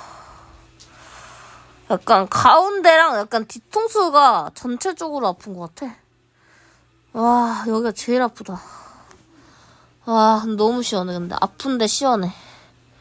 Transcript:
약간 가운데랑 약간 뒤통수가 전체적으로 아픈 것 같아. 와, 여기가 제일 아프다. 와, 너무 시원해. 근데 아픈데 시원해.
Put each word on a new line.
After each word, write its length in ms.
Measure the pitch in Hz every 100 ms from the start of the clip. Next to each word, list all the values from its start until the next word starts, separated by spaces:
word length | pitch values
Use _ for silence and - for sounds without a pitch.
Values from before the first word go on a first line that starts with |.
| - - - - - - _ _ - - - - - - - - - _ -
약간 380 | 190 - 202 196
가운데랑 880 | - 254 311 381 403 339 320 330 220
약간 300 | 208 226 220
뒤통수가 1080 | - - 427 453 440 349 285 277 190 147
전체적으로 720 | - 247 240 381 330 330 285 214
아픈 260 | - 208
것 200 | 180 165
같아. 200 | - 262 - _ _ _ _ _ _ _ _ _ _ _
와, 520 | 226 233 240 233 214 220
여기가 260 | 220 233
제일 300 | - - 247
아프다. 380 | 240 - 190 180 - - - - - - _ _ _ _ _ _ _ _
와, 400 | - 226 220 214 220 208
너무 260 | 214 247
시원해. 300 | 240 202 180
근데 220 | 175 175 -
아픈데 460 | 196 - 269 254 220
시원해. 460 | - 269 220 180 - - - _ _ _ _